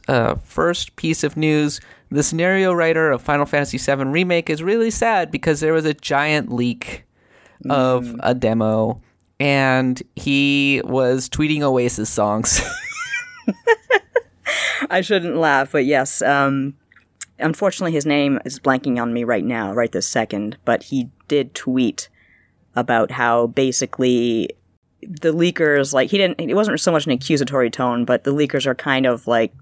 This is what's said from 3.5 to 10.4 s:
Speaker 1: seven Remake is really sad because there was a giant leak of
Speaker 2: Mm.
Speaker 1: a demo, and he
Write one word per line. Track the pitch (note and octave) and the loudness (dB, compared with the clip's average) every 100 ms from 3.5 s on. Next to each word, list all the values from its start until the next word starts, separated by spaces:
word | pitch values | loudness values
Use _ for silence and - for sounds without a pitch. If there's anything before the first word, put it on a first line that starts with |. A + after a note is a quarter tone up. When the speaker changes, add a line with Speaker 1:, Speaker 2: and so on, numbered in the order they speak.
| D3 C#3+ C3 | -2 -2 -2
Speaker 1:
seven | - C#3 C3 | -2 0 0
Remake | D#3 F3+ E3+ E3 | 0 0 0 0
is | D#3 | -4
really | E3+ A3+ A3+ | 0 0 0
sad | - A#3 G#3 D#3+ | 0 0 0 0
because | C#3 - D3 | -2 -2 0
there | D#3 | 2
was | D#3+ | 2
a | D#3 | 0
giant | D3 - C#3 D3+ D3+ - | -4 -2 0 2 0 -2
leak | A#2+ B2 A#2 - - - _ _ _ _ _ C3 | -2 -2 -4 -10 -14 -18 _ _ _ _ _ -2
of | C#3 B2+ B2+ B2 | 0 2 2 -2
Speaker 2:
Mm. | A#2 | -4
Speaker 1:
a | - | -2
demo, | B2+ A2+ A2+ A2 G#2+ A2 A#2 - _ _ - | 0 0 2 2 2 0 -4 -12 _ _ -4
and | C#3+ C#3 C3+ C3 C3 B2+ - - | 0 2 4 2 2 -2 -6 -8
he | C#3+ C#3 | -2 2